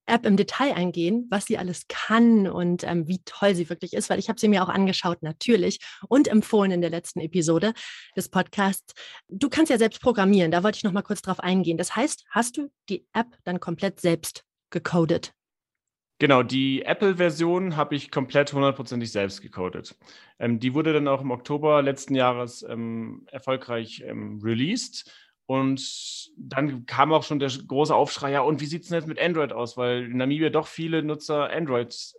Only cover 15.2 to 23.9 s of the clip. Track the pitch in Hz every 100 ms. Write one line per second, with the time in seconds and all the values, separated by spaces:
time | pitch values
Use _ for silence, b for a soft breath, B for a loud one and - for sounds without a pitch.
15.2 | - _ _ _ _ _ _ _ _ -
16.2 | 143 131 120 131 135 135 - 175 202 175
17.2 | 175 151 170 180 190 151 147 143 - 147
18.2 | 127 143 143 139 139 131 117 120 113 104
19.2 | 98 - - - 90 - - - b b
20.2 | b b 120 117 127 139 160 151 143 135
21.2 | 135 120 - 147 151 147 139 135 - 135
22.2 | 127 123 120 - - 117 113 113 113 -
23.2 | - 135 - 131 123 117 113